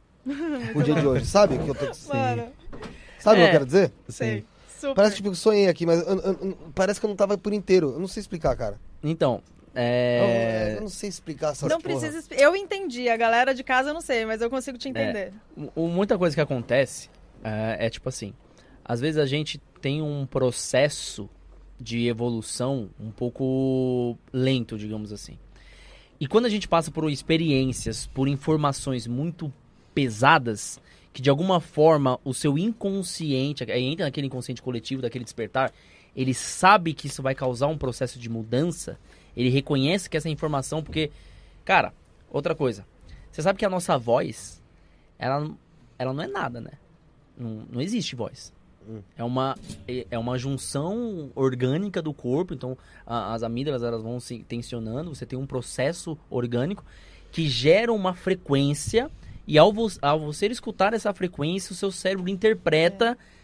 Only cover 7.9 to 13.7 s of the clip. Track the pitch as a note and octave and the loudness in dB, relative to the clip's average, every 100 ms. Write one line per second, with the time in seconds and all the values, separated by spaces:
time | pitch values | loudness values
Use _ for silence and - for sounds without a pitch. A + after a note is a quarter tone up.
7.9 | C3 F#3 - F#3+ E3 D#3 A#2+ A2 G#2 - | -2 -6 -8 -10 -2 -2 0 -4 -6 -14
8.9 | - D3 D#3+ C#3+ A2 - - - B2 A#2+ | -6 -4 2 2 2 -4 -20 -10 -2 0
9.9 | B2 B2 A#2+ A#2+ A#2 A2+ A2 G#2+ G#2+ G#3+ | 2 2 4 4 4 0 0 -2 -4 -8
10.9 | - G#3 - - C#3 D#3 C#3+ D3 E4 - | -8 -10 -10 -12 -4 -4 -2 -2 -2 -2
11.9 | C#4 D#4 D#4+ - B3+ C#4+ F#4+ G4 G4 F#4 | -4 -4 -8 -6 4 4 4 -2 -6 -6
12.9 | A#3+ A#3+ A3+ A#3 A#3 C4 C4 C4+ | -2 0 2 4 4 2 0 0